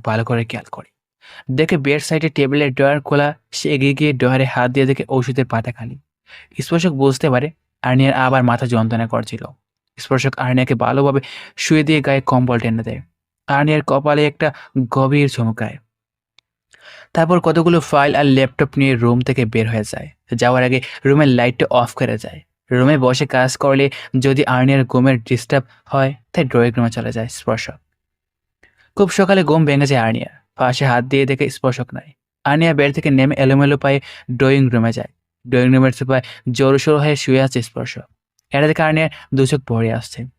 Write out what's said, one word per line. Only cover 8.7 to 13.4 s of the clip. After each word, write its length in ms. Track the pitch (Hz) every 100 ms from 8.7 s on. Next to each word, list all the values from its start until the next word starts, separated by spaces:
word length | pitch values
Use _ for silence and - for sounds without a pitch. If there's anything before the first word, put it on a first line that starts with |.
| 120 113 113 117
করছিল। 380 | 117 113 113 - - _ _ _ -
স্পর্শক 340 | - 131 135 -
আর্নিয়াকে 380 | 127 127 127
ভালোভাবে 460 | 123 120 135 139 139 - - - -
শুয়ে 260 | - 156
দিয়ে 180 | 151 156
গায়ে 200 | 139 135
কম্বল 380 | - 127 127 117
টেনে 240 | 113 113
দেয়। 200 | 113 120 - _ _ _